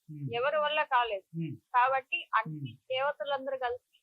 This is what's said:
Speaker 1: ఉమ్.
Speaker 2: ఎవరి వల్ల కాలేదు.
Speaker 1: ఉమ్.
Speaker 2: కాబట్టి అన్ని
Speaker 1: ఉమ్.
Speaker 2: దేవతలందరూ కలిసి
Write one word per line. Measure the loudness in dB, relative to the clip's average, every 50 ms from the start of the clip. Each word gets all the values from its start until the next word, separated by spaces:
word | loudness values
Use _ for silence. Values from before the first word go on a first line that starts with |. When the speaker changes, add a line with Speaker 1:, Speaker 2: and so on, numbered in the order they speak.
| _ -16
Speaker 1:
ఉమ్. | -10 -8 -6 -4 -2
Speaker 2:
ఎవరి | 0 0 2 2
వల్ల | 2 0 2 0 0 0
కాలేదు. | 2 4 2 4 2 -2 -6 -8 _ -6
Speaker 1:
ఉమ్. | -6 -6 -6 -6
Speaker 2:
కాబట్టి | -10 _ _ 4 4 4 4 4 0 -2 _ -6 -6 -4 0 0
అన్ని | 0 0 0 -4
Speaker 1:
ఉమ్. | -8 -8 -10 -10 -12 _ -4
Speaker 2:
దేవతలందరూ | -2 0 0 0 0 -2 -2 -2 -2 -2 -2 -4 -4
కలిసి | -2 -2 -2 -4 -4 -8 _ _ _